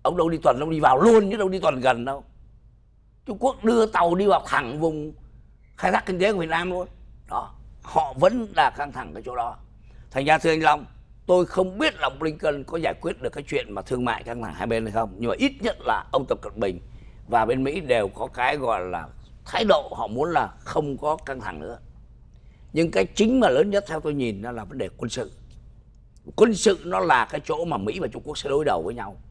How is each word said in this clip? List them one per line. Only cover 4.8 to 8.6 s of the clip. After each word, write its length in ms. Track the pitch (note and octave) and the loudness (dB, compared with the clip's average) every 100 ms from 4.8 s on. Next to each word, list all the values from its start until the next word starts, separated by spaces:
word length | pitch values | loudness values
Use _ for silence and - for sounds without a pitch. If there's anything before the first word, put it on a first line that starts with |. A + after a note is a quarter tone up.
vùng 320 | E3 D3+ D3+ - - - - _ _ - | -2 -2 -8 -14 -20 -20 -20 _ _ -4
khai 160 | - | -2
thác 140 | A3 - | 0 -2
kinh 120 | F3+ | 0
tế 140 | G3 | 2
của 60 | G3+ | 0
Việt 100 | D#3+ | -2
Nam 220 | E3 F3+ | -2 -2
luôn. 180 | F3+ F3+ - - - - | -6 -8 -14 -20 -20 -10
Đó, 260 | - - - - - | -8 -8 -14 -20 -20
họ 300 | - - D3 | -4 -2 -2
vẫn 340 | B2+ F3+ B3 G#3+ | 2 2 2 -2
là 140 | E3+ | 2